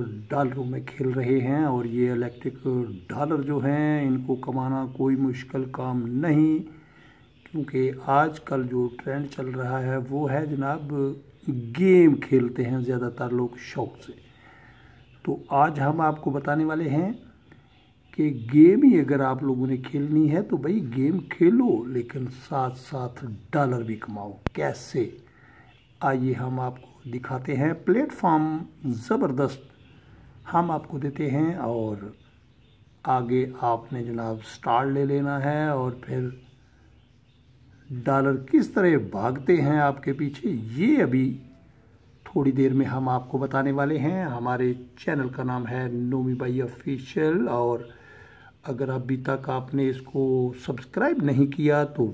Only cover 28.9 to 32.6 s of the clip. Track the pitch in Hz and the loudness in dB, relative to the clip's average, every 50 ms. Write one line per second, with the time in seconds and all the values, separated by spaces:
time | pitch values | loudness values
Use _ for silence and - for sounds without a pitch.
28.9 | 117 110 - - 220 143 147 143 127 143 139 123 - - - - - - - - | -4 -4 -2 -2 0 0 0 0 0 0 0 -2 -2 -6 -16 -20 -20 -20 -20 -20
29.9 | - - - - - - - - - - - - - 170 175 170 156 147 - - | -20 -20 -20 -20 -20 -20 -20 -20 -20 -20 -6 -2 0 0 2 0 -2 -4 -6 -8
30.9 | - 135 143 139 135 - 151 135 131 147 156 165 180 165 123 117 120 113 110 107 | -8 -6 -6 -6 -4 -4 -2 -2 0 0 0 0 -2 -2 -4 -4 -4 -2 -4 -4
31.9 | 104 98 98 107 - _ _ _ _ _ _ _ _ _ | -6 -8 -10 -14 -16 _ _ _ _ _ _ _ _ _